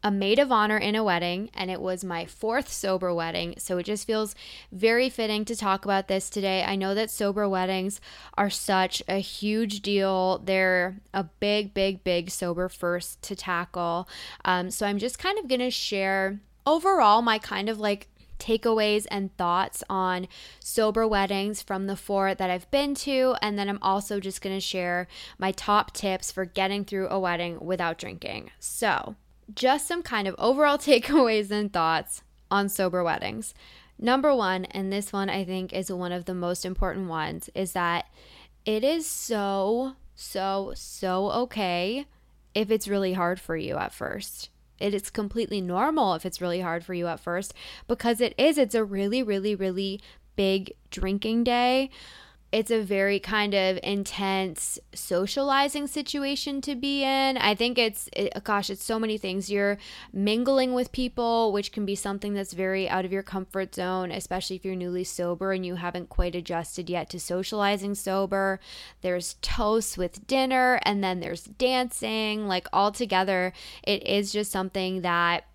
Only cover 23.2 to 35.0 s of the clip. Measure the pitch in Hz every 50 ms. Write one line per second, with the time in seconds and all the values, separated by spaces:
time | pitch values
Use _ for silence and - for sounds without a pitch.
23.2 | 254 254 247 - - 214 208 202 202 202 196 - - 190 190 202 202 - 208 202
24.2 | 190 190 190 - - 196 190 196 185 - - 185 180 175 175 175 180 180 - -
25.2 | - - - - 190 190 190 - - - 208 214 208 - - - - 196 190 185
26.2 | - - - - 190 175 - - 190 190 202 202 202 202 202 196 190 180 - 196
27.2 | 185 175 175 170 175 175 170 156 - 160 185 180 175 165 165 - - 101 - 165
28.2 | - - - 110 - - - - - - - - 233 208 - - - - 214 _
29.2 | _ _ - _ _ - 208 - 247 254 269 302 - - 349 339 339 - 247 214
30.2 | 202 190 185 - - 233 269 277 302 294 285 294 - 294 285 240 233 - 285 320
31.2 | 262 233 220 214 208 196 208 208 208 202 - 180 165 160 160 156 - - - -
32.2 | - _ _ _ _ _ 196 202 202 202 - - 190 185 170 180 175 165 156 -
33.2 | - 95 214 220 220 - - - - - - - - _ _ - - 233 247 269
34.2 | 269 302 277 247 214 185 185 185 185 - - 190 196 190 196 202